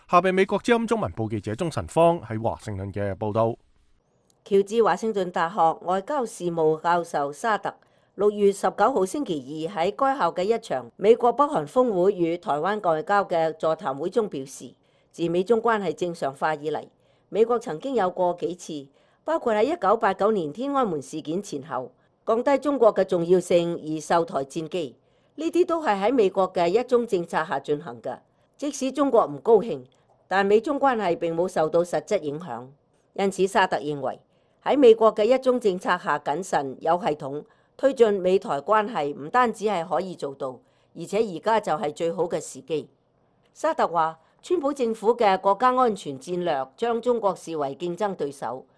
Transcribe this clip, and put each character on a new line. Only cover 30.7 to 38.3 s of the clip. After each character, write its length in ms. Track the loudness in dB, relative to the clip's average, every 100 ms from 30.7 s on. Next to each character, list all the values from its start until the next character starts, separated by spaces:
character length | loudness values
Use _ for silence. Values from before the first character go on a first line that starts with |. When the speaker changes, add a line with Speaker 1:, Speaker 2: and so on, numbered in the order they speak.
| 2
Speaker 2:
關 180 | 2 2
係 180 | 0 0
並 200 | -2 0
冇 120 | 0
受 220 | 0 2
到 140 | 2
實 180 | 0 -2
質 180 | -2 -2
影 200 | -2 -8
響。 260 | -8 -10 -12 -20 _ _ _
因 160 | -4 -2
此， 160 | 0 0
沙 220 | 2 2
特 100 | 0
認 220 | -4 -6
為 200 | -6 -8 _ _ _ _
喺 120 | -2 6
美 200 | 8 8
國 180 | 6
嘅 120 | 4 2
一 120 | 2
中 220 | 2 0
政 180 | 0 0
策 120 | -2
下 280 | -2 -2 -2
謹 240 | -2 -4
慎 340 | -2 -2 -2 -4
有 200 | -2 0
系 60 | 0
統 340 | -4 -6 -10 -12 _ _ -2
推 160 | 0
進 260 | 4 4 4
美 200 | 2